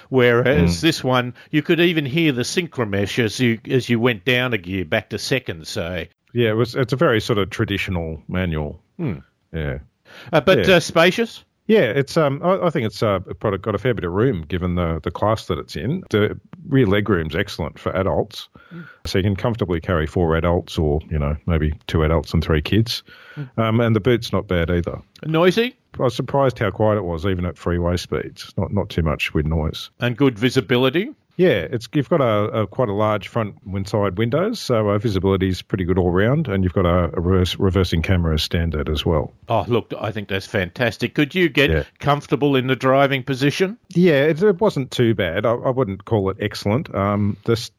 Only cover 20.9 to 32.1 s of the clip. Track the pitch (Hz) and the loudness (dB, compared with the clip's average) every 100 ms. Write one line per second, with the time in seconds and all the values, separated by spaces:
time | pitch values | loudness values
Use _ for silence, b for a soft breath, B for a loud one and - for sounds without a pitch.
20.9 | 73 - 78 71 78 - 82 78 78 - | -2 -2 -4 -2 -4 -2 0 0 -4 -2
21.9 | 87 78 80 - 82 80 80 - 98 113 | 0 2 0 0 -2 0 0 2 0 0
22.9 | - - B B B 139 - 113 113 117 | -4 -12 B B B -10 -4 0 2 2
23.9 | 110 92 120 117 98 - 90 82 87 82 | 2 2 0 0 -4 0 0 2 0 -2
24.9 | - - - 147 160 180 196 240 - _ | -8 -14 -12 -4 2 4 2 0 -4 _
25.9 | - 131 - 127 139 135 117 107 - 107 | -2 -2 -2 -2 2 2 2 -2 2 2
26.9 | 104 90 82 98 92 90 80 - 87 87 | 2 -2 -4 -2 -2 -4 -4 -2 0 0
27.9 | 90 - 76 - - - - 90 98 - | -2 -2 -6 -6 -12 -12 -6 -4 -4 -4
28.9 | - 80 71 - - 76 80 78 - - | -2 -2 -2 -2 -2 0 0 -2 -6 -12
29.9 | - 120 120 139 101 123 - 98 123 131 | -6 -4 2 2 2 0 0 0 2 2
30.9 | 147 233 - _ - 180 110 78 120 - | 0 -4 -8 _ 0 2 2 0 -6 -4
31.9 | 151 135 | -4 0